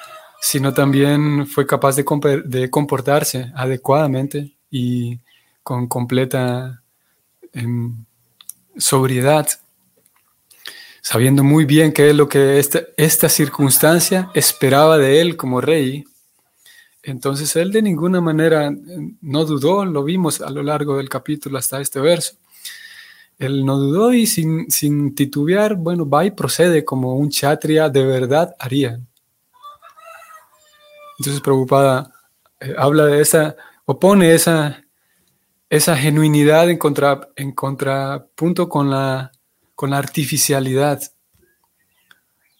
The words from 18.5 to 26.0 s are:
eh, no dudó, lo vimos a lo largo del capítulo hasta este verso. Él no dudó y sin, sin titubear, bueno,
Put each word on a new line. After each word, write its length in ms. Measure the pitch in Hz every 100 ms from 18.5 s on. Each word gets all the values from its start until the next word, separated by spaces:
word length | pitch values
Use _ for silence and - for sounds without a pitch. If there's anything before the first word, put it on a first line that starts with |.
| 156 147
eh, 80 | 147 160 175 156 -
no 240 | 156 143
dudó, 400 | 156 147 143 196
lo 200 | 190 151
vimos 360 | 139 190 160 -
a 100 | 151
lo 120 | 139
largo 340 | 143 151 147 139
del 100 | 135
capítulo 500 | 127 - 147 139 135
hasta 220 | - 135
este 200 | 139 139
verso. 340 | 147 170 - - _ _ - - - - - - _ _
Él 260 | 135 139
no 140 | 135 139
dudó 340 | 139 165 233
y 140 | 247 220
sin, 440 | - 160 160 -
sin 440 | - 147 147 143
titubear, 600 | 143 143 143 147 196 214
bueno, 340 | 196 165 175